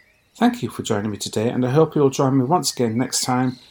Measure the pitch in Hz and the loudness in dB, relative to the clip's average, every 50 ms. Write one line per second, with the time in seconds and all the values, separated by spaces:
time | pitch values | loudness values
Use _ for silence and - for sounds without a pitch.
0 | _ _ _ _ _ _ _ - 226 247 240 - - 110 - - - - 110 104 | _ _ _ _ _ _ _ 0 0 0 0 0 -6 -8 -6 -6 -4 -2 -2 -2
1 | 101 110 101 95 - - - 113 110 123 - 123 127 127 131 151 160 156 - 156 | -2 -4 -6 -6 -8 -6 -4 -2 -2 0 0 0 -2 2 4 4 2 4 2 2
2 | 143 135 135 - 139 131 135 135 123 127 175 180 139 - - - 123 113 110 120 | 2 2 2 2 0 2 2 2 2 2 0 0 0 -2 -2 -2 -2 -2 0 -2
3 | 131 - - - - - 127 127 131 127 131 - - - | -2 -2 -2 -4 -2 0 0 0 0 -2 -4 -6 -14 -20